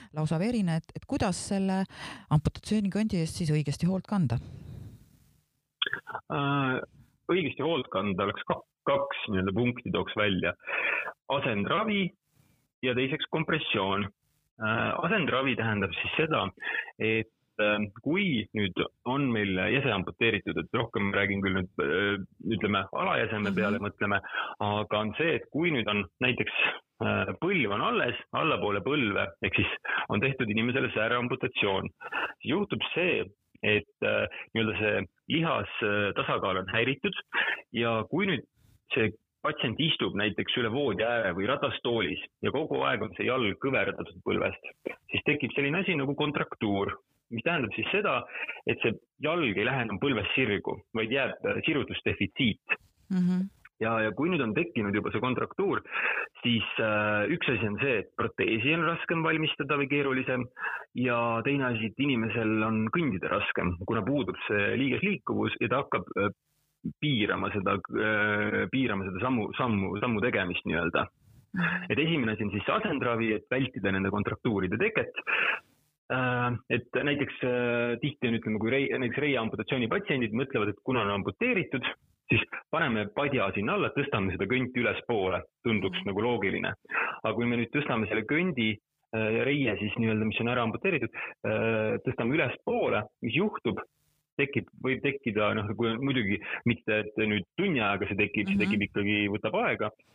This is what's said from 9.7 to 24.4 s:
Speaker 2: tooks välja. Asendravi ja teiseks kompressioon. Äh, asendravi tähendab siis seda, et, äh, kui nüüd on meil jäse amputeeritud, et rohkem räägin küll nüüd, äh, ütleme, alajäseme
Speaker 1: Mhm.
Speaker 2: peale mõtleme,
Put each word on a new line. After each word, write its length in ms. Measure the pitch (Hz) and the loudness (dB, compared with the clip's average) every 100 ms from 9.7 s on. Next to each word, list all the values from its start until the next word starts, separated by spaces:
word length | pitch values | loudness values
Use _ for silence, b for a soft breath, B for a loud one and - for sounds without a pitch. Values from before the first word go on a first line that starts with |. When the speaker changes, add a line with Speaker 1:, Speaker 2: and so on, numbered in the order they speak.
| 123 92 | 0 -2
Speaker 2:
tooks 240 | 95 - 107 | -2 -2 0
välja. 380 | 104 90 85 - B B B B B - - | 2 2 0 -2 B B B B B -8 -4
Asendravi 800 | 139 131 113 135 165 220 202 180 - _ _ _ _ _ _ | -2 0 0 0 0 2 0 0 -4 _ _ _ _ _ _
ja 120 | 127 | 0
teiseks 340 | 120 131 147 - | 2 0 -2 -2
kompressioon. 760 | 160 156 156 - 104 95 98 101 - _ _ _ - | -2 0 0 0 0 2 0 -2 -8 _ _ _ -4
Äh, 320 | 110 113 110 - | 0 0 0 0
asendravi 580 | 170 214 120 123 135 113 | 0 0 2 2 2 0
tähendab 380 | 113 101 95 | 0 2 0
siis 180 | - - | -2 -2
seda, 300 | - 160 131 92 B B B B - | 0 2 2 0 B B B B -2
et, 340 | 110 110 110 _ _ - | 0 0 -2 _ _ 0
äh, 200 | 104 104 101 - | 2 2 -2 -4
kui 480 | 135 185 190 117 98 | -2 0 2 0 0
nüüd 280 | 107 98 87 - _ | -2 0 0 -4 _
on 220 | 120 139 135 | -2 0 2
meil 280 | 110 98 92 98 | 2 2 2 2
jäse 220 | 135 131 | 2 2
amputeeritud, 640 | 98 90 - 117 101 98 82 | 0 -2 0 2 2 0 -4
et 180 | 76 117 | -2 -2
rohkem 320 | 113 107 98 | 0 0 0
räägin 300 | 98 101 98 | 2 2 2
küll 140 | 95 95 | 2 0
nüüd, 140 | 90 - | 0 0
äh, 460 | 71 90 101 98 90 - | 0 2 2 -2 -6 -8
ütleme, 400 | 92 101 104 98 95 | -4 0 0 0 -2
alajäseme 600 | - 185 139 113 107 104 | -2 0 0 0 0 0
Speaker 1:
Mhm. 60 | 95 | 2
Speaker 2:
peale 220 | 101 101 | 0 0
mõtleme, 420 | 101 - 101 98 B B | -4 -2 0 0 B B